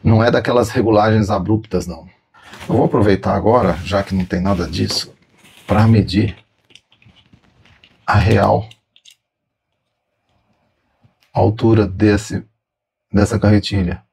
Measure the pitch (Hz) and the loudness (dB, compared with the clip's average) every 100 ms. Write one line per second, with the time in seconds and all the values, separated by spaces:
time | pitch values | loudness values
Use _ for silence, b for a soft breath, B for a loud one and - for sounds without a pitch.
0 | - 110 113 123 113 123 110 131 113 107 | 4 2 4 0 0 0 0 -2 2 2
1 | 107 110 101 104 90 110 - 92 85 82 | 2 2 0 -2 -2 -4 -2 -6 -6 -12
2 | - _ _ B B B - 117 - 135 | -18 _ _ B B B -4 0 0 2
3 | 101 95 - 98 104 123 104 82 82 101 | 0 0 -2 -2 2 2 2 -2 -4 -4
4 | 98 95 90 92 92 95 82 87 104 - | -2 -4 -2 -4 -2 -2 -4 -4 -4 -4
5 | - _ _ _ _ - - 101 113 110 | -8 _ _ _ _ -20 -2 2 4 4
6 | 92 92 107 - _ _ _ - _ _ | 2 0 -2 -6 _ _ _ -20 _ _
7 | _ _ _ _ _ _ _ _ _ _ | _ _ _ _ _ _ _ _ _ _
8 | - 104 90 104 98 101 - - _ _ | -6 -2 0 2 2 0 -4 -18 _ _
9 | _ _ _ _ _ _ _ _ _ _ | _ _ _ _ _ _ _ _ _ _
10 | _ _ _ _ _ _ _ _ _ _ | _ _ _ _ _ _ _ _ _ _
11 | _ _ _ - 104 107 113 110 101 95 | _ _ _ -2 -2 0 2 2 2 2
12 | 107 101 - - - _ _ _ _ _ | 2 2 -2 -10 -10 _ _ _ _ _
13 | _ 101 104 104 104 104 - 98 87 82 | _ 0 0 2 2 2 0 -4 -4 -6
14 | _ | _